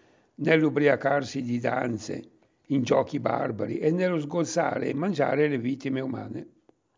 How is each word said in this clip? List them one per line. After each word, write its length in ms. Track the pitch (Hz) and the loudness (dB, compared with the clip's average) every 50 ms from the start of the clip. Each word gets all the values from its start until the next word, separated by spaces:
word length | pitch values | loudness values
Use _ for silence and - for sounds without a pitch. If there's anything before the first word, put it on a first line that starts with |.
| _ _ _ _ _ _ _ | _ _ _ _ _ _ _
nell'ubriacarsi 1080 | - 143 151 160 160 156 147 131 147 147 143 131 123 - 135 139 143 135 139 - 139 127 | -2 2 4 4 6 4 4 2 4 4 4 4 4 2 0 0 0 -2 -4 -6 -6 -4
di 160 | 120 120 123 | -2 -4 0
danze, 640 | 127 123 120 131 131 123 117 110 - - - - - - _ _ _ _ _ _ _ | 0 0 0 0 -2 -2 -4 -4 -6 -8 -8 -8 -10 -14 _ _ _ _ _ _ _
in 140 | _ 139 139 | _ 0 0
giochi 380 | 120 - 143 131 131 - - 135 | 2 4 4 2 2 0 -4 -2
barbari 580 | 117 120 117 123 139 131 113 101 107 107 117 | -2 0 0 0 -2 -4 -4 -4 -4 -4 -4
e 140 | - - 151 | 0 0 0
nello 280 | 165 180 185 180 180 160 | 2 2 0 0 0 -2
sgozzare 680 | 147 143 165 175 160 - - 175 156 135 - 131 131 | -2 -2 -2 -2 -2 0 0 0 0 0 -2 -2 -2
e 60 | 131 135 | -2 -2
mangiare 520 | 143 165 202 180 143 135 131 135 139 151 | -2 -2 -2 2 2 2 2 4 2 2
le 120 | 151 143 123 | 2 2 0
vittime 420 | 113 127 135 131 - 135 131 131 | -2 -2 -4 -4 -4 -4 -4 -4
umane. 460 | 135 131 123 110 107 110 - - - - _ _ _ _ _ _ _ _ _ | -4 -4 -6 -6 -8 -8 -10 -10 -12 -12 _ _ _ _ _ _ _ _ _